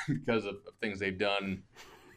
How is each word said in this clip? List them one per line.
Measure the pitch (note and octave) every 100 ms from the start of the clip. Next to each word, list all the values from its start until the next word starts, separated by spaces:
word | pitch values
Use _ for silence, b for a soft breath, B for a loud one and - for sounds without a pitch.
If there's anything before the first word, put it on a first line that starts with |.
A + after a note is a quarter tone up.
| -
because | C3+ - A2+ G2+
of, | G2 -
of | -
things | A2 F#2+
they've | G2 F#2
done. | G2+ G2 G2 F#2+ - B B B B